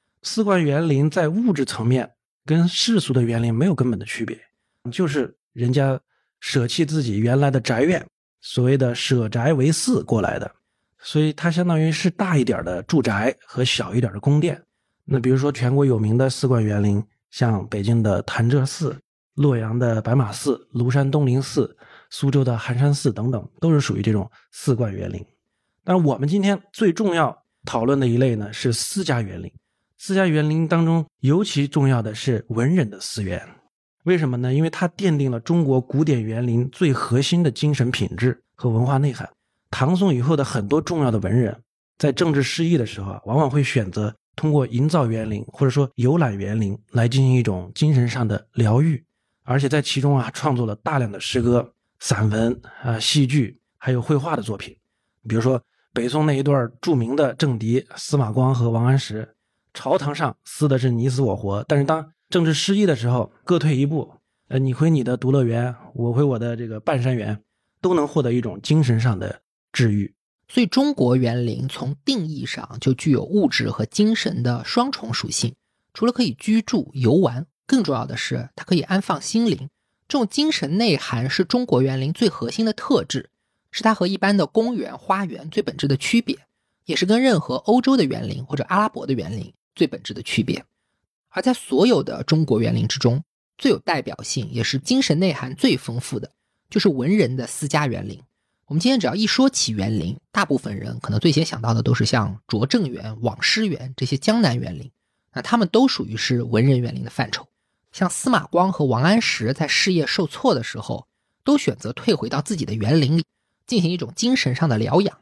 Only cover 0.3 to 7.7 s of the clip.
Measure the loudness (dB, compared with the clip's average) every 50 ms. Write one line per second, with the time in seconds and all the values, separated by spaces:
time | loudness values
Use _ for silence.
0.3 | -2 0 2 2 2 2 2 2 2 0 2 2 2 2 2 2 2 0 0 0
1.3 | 0 0 0 2 0 0 -2 -4 -4 -2 2 2 2 2 0 -4 _ _ _ _
2.3 | _ _ _ 0 2 2 2 2 0 -2 0 2 2 2 2 2 2 2 2 2
3.3 | 0 0 0 0 2 2 2 2 2 2 0 0 -2 -4 -6 -8 -8 -8 -8 -8
4.3 | -10 -12 -16 _ _ _ _ _ _ _ -12 -8 -4 -2 -2 0 0 -2 -2 -4
5.3 | -6 _ _ _ -6 -2 -2 0 2 2 2 0 0 -4 -8 _ _ _ _ _
6.3 | _ _ -8 -4 -2 0 0 0 0 -2 -2 0 0 -2 -2 -2 0 0 0 2
7.3 | 2 2 2 2 0 0 0 0